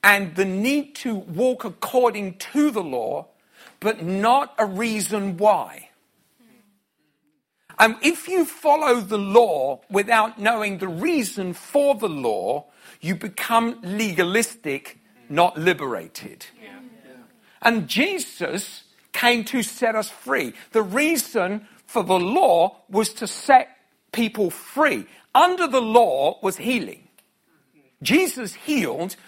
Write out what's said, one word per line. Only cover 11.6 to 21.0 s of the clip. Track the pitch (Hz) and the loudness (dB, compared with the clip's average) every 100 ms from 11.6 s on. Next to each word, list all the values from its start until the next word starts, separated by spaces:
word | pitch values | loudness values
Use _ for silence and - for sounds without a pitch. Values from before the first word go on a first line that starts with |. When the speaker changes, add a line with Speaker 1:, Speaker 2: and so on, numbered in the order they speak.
| - 285 285 240 | -2 2 2 2
Speaker 1:
the | 220 | -2
law, | 147 123 104 95 139 - _ - - | -2 -2 -2 -2 -4 -8 _ -20 -10
you | 160 170 | -6 -6
become | 214 - - 233 233 233 | -6 -8 0 0 0 -6
legalistic, | 180 208 220 170 175 208 226 - 151 139 - - _ _ _ | -8 -4 -2 0 2 0 -2 -6 -8 -8 -10 -20 _ _ _
not | 147 175 151 | 2 2 2
liberated. | 170 175 139 104 82 - - - - _ | 0 0 -4 -6 -10 -16 -16 -18 -20 _
Speaker 2:
Yeah. | 226 262 254 226 254 254 - _ _ _ | -20 -20 -20 -20 -20 -20 -20 _ _ _
Speaker 1:
And | 233 226 151 | 0 0 -4
Jesus | 196 339 381 - - 175 190 - - _ _ _ | -2 -2 -2 -8 -8 -6 -6 -10 -16 _ _ _
came | - 240 240 208 | 0 2 2 0
to | 254 | -4
set | - - 233 220 | -4 -2 -2 -2
us | 208 | -6
free. | - 247 269 247 - - | -12 -4 -2 -4 -10 -2
The | 226 | 0
reason | 202 220 | 0 0